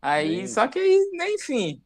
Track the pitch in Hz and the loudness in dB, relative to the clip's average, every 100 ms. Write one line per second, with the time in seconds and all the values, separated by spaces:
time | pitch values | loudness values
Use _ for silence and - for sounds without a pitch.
0 | 139 147 156 175 190 220 240 370 381 381 | 0 0 0 -2 -4 -2 0 2 4 4
1 | 392 349 359 415 - 254 175 131 | 4 -2 -4 -4 -2 -2 -2 -6